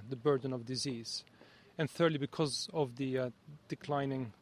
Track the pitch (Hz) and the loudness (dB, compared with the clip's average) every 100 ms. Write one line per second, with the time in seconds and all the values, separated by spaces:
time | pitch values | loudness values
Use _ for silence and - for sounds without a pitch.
0 | 107 127 147 135 131 127 117 127 143 117 | -4 0 4 4 2 -4 -4 -4 -2 -4
1 | 113 - - - - - - - 156 - | -6 -8 -10 -20 -20 -20 -12 -2 -2 4
2 | 165 147 139 - 151 - - 170 135 120 | 4 4 -2 0 0 0 -4 0 0 0
3 | 131 131 127 - - 147 - - - 143 | 0 0 -2 -4 -16 -16 -10 -8 -2 0
4 | 139 135 120 - | 0 0 -4 -2